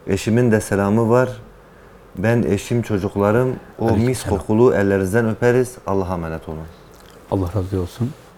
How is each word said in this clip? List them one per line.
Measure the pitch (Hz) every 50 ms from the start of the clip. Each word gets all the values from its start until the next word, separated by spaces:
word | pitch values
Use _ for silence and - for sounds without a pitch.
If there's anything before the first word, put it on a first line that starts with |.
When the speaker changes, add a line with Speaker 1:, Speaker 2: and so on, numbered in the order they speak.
| -
Speaker 1:
Eşimin | - 98 95 - 113 110 123 127 120
de | 107 107
selamı | - - 104 98 101 98 107 113 117 110
var. | 120 127 127 - 110 110 - - - - - - - - - - - - - - - -
Ben, | 92 113 120 120
eşim, | 80 69 101 95 - - 120 120
çocuklarım, | 113 - 107 92 95 98 - 101 101 104 107 120 127 131 123 - - - - -
o | 110
mis | 113
Speaker 2:
Aleykümselam. | 110 107 117 127 127 - - - 104 92
Speaker 1:
kokulu | - - 107 113 123 127 78
ellerinizden | 95 98 98 98 95 95 92 101 120 113 110
öperiz. | 104 - 120 123 120 127 123 120 - - -
Allah'a | 92 98 98 90 87 92
emanet | 87 82 80 80 80 - -
olun." | 78 78 80 82 - - - - - - - - - - - -
Speaker 2:
Allah | 101 98 92 85 -
razı | 101 92 95 101 92
olsun. | 87 - - - 117 135 - - - - -